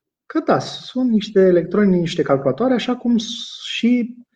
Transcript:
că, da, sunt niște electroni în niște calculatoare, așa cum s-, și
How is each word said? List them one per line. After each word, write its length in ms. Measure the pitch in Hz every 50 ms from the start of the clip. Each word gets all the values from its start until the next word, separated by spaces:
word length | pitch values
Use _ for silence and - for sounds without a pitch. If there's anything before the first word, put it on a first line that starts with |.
| _ _ _ _ _
că, 140 | - - 320
da, 200 | 302 - 185 135
sunt 500 | - - - - - - - 254 262 247
niște 300 | 220 208 - - - 196
electroni 540 | 190 185 175 170 165 165 - 208 208 196 180
în 60 | 175
niște 220 | 175 165 - -
calculatoare, 520 | - - 139 135 139 139 123 - 233 262 254
așa 220 | 220 - - 247
cum 220 | 247 - 240 240
s-, 440 | 208 - - - - - - - - -
și 540 | - - - - 233 247 247 226 - - - - _ _